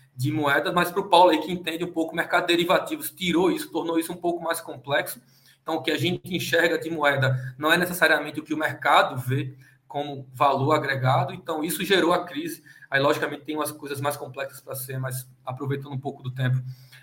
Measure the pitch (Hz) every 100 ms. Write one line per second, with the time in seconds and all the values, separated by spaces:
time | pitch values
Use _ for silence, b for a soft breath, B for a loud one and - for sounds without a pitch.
0 | B 123 131 156 143 143 180 175 175 196
1 | - 170 180 156 170 175 160 165 170 165
2 | 160 170 156 175 170 170 175 165 - -
3 | - - 180 160 185 - - 165 165 165
4 | 165 175 175 170 165 165 - 131 139 147
5 | - - b b b b - 165 165 147
6 | 175 180 - 180 - 165 165 156 165 165
7 | 143 135 131 127 - - 156 170 175 -
8 | 160 151 151 151 - 156 151 127 143 165
9 | 190 135 127 135 147 - b b _ 143
10 | 147 139 - - 143 135 139 151 139 127
11 | 131 151 - 185 - 160 165 - 180 185
12 | 160 175 - 139 170 - B B B 139
13 | 143 151 151 147 - 151 147 151 143 131
14 | 143 143 147 135 135 - - 131 - 131
15 | 131 131 - - - 131 139 139 143 135
16 | - - 131 127 127 127 - B B B